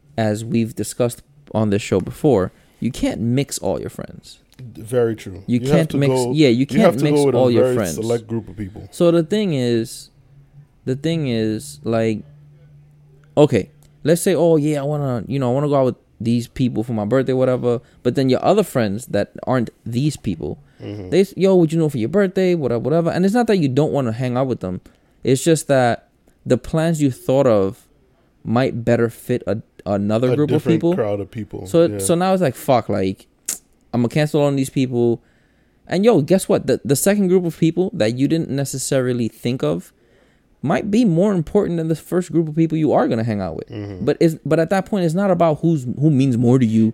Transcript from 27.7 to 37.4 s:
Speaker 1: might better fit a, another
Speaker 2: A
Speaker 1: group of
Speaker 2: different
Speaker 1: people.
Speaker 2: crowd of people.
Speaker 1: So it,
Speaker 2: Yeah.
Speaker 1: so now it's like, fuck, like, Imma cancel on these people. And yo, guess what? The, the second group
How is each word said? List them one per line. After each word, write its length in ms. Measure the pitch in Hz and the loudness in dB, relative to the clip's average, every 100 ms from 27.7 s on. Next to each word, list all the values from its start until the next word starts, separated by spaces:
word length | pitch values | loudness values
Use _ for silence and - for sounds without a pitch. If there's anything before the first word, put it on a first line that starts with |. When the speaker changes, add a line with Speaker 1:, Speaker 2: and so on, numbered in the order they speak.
| 98 _ _ _ _ _ _ | -4 _ _ _ _ _ _
Speaker 1:
might 420 | - 113 135 117 117 | -2 0 0 -2 0
better 240 | 117 117 | 2 2
fit 340 | - - 123 - | -2 -4 -4 -2
a, 120 | 104 - _ - | -6 -6 _ -4
another 460 | 101 101 110 127 | -2 0 0 2
Speaker 2:
A 40 | 127 | 0
Speaker 1:
group 140 | 151 | 2
of 60 | 156 | 0
Speaker 2:
different 220 | 135 113 | 2 2
Speaker 1:
people. 160 | 160 180 | 2 0
Speaker 2:
crowd 240 | 107 101 | -2 -4
of 100 | 98 | -6
people. 340 | - 104 - 95 | -10 -10 -10 -2
Speaker 1:
So 140 | 165 | 2
it, 80 | 170 | 2
Speaker 2:
Yeah. 60 | 104 | 2
Speaker 1:
so 180 | 95 170 | 0 0
now 160 | 185 | 2
it's 80 | 190 | 0
like, 140 | 160 120 | 0 -2
fuck, 320 | - 123 - | 0 0 2
like, 400 | 101 95 98 - _ - - _ _ _ | -2 -2 -4 -12 _ -10 -10 _ _ _
Imma 160 | 117 120 | -2 0
cancel 320 | 160 151 156 | 0 0 2
on 140 | 143 139 | 0 0
these 140 | 131 | -2
people. 520 | - 127 123 120 117 _ _ _ _ _ _ - | -2 -2 0 0 0 _ _ _ _ _ _ -6
And 160 | 175 | 0
yo, 180 | 208 208 | 4 4
guess 280 | 151 190 - | 4 0 2
what? 180 | 175 - | -2 0
The, 140 | 123 | -2
the 120 | - 139 | 0 0
second 320 | - 208 190 | 2 2 2
group 160 | 185 | 2